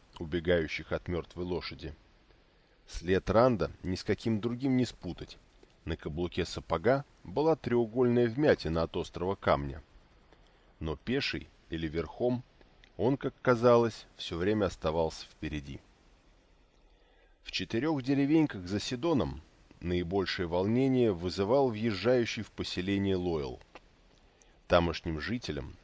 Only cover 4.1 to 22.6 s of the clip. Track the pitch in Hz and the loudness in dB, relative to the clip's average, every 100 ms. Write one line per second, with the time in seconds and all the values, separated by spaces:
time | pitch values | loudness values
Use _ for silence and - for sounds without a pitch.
4.1 | 127 117 107 113 120 135 127 120 - 90 | -2 -2 -2 -2 -2 0 0 0 -4 -10
5.1 | 78 - - _ _ - _ - 82 85 | -10 -12 -18 _ _ -20 _ -8 -6 -6
6.1 | 76 87 - 85 - - 85 101 139 - | -4 -4 -2 -4 -4 -4 0 2 2 0
7.1 | _ - 107 160 156 - 120 117 117 123 | _ -8 0 2 0 0 0 0 2 4
8.1 | 120 120 117 151 90 85 82 82 92 78 | 4 2 4 4 4 2 0 0 -4 -6
9.1 | 85 90 98 - 73 71 65 - - _ | -4 -4 0 2 2 0 -10 -16 -20 _
10.1 | _ _ - - _ _ - 80 73 - | _ _ -20 -20 _ _ -8 -6 -4 -2
11.1 | 135 - 78 - _ - 80 80 80 78 | -2 -2 -6 -10 _ -10 -6 -4 -4 -6
12.1 | - 123 123 - _ - _ - - 110 | -2 -2 -2 -6 _ -20 _ -14 -2 0
13.1 | 139 131 - - 117 123 120 117 - - | 0 -4 -2 2 4 8 6 4 -2 -16
14.1 | - - 85 95 107 92 - 80 82 80 | -14 -8 -2 0 2 0 0 -2 0 0
15.1 | - - - 80 76 69 65 _ _ _ | -4 -16 -10 -6 -6 -8 -14 _ _ _
16.1 | _ _ _ _ _ _ _ _ _ _ | _ _ _ _ _ _ _ _ _ _
17.1 | _ _ _ - - 92 113 151 147 127 | _ _ _ -10 -8 -2 -2 0 0 0
18.1 | 139 139 160 151 101 87 101 - 123 160 | 2 4 4 2 -2 -4 -4 -2 -2 0
19.1 | 143 71 - - _ - - 85 90 85 | 2 0 -4 -14 _ -20 -10 -2 -2 0
20.1 | 98 90 - 87 87 101 120 135 127 117 | 0 0 -2 -2 0 2 2 4 4 4
21.1 | 85 90 85 101 139 131 107 117 95 110 | 2 -2 -2 2 2 2 0 -2 0 2
22.1 | 127 113 117 101 - | 2 2 -4 -8 -8